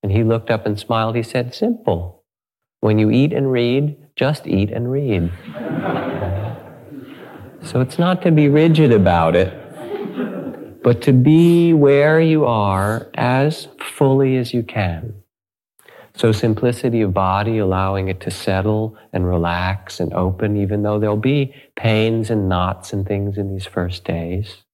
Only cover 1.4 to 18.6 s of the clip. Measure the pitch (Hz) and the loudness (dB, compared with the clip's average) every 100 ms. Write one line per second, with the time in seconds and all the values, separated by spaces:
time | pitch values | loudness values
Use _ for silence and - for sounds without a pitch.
1.4 | 123 - 214 233 - 85 90 - _ _ | -6 -4 -2 -2 -2 -2 -4 -14 _ _
2.4 | _ _ _ _ 110 107 107 117 143 - | _ _ _ _ 0 2 4 4 2 0
3.4 | 135 127 120 127 147 147 _ - 131 151 | -2 0 0 0 -2 -6 _ -4 -2 -2
4.4 | 80 95 104 110 120 135 143 98 85 90 | -2 -2 0 -2 -4 -4 -2 -2 -2 -6
5.4 | - - - - - - - - - 95 | -14 -12 -8 -6 -4 -6 -6 -6 -4 -4
6.4 | 104 - - - - - - - - - | -6 -10 -16 -20 -20 -20 -18 -20 -20 -20
7.4 | - - - 120 131 - 175 180 180 156 | -20 -18 -8 -4 -4 0 0 0 2 4
8.4 | 147 147 160 156 151 113 95 85 82 85 | 4 4 4 4 6 6 4 4 4 4
9.4 | 92 - - - - 415 - - 247 - | 2 -2 -18 -16 -10 -8 -8 -6 -8 -6
10.4 | - - - - 123 120 - 127 127 156 | -10 -12 -16 -4 0 2 4 6 8 8
11.4 | 170 170 170 160 143 139 147 160 165 156 | 6 6 4 6 6 6 6 4 4 4
12.4 | 123 113 101 95 101 113 - - 120 131 | 2 2 2 0 0 -2 -6 -4 0 2
13.4 | 143 160 - - - - 139 135 135 131 | 0 -2 -12 -16 -16 0 2 4 2 0
14.4 | 120 120 110 110 92 85 113 98 _ _ | -2 -4 -4 -4 -4 -4 -10 -16 _ _
15.4 | _ _ _ _ - - - - 113 104 | _ _ _ _ -20 -20 -20 -2 0 2
16.4 | 117 107 123 120 123 113 104 95 95 98 | 0 0 -2 -2 -2 -2 -2 0 0 0
17.4 | 104 113 98 92 95 98 95 92 - - | -2 -2 0 0 -2 -2 -4 -6 -8 -8
18.4 | - 95 | -4 -2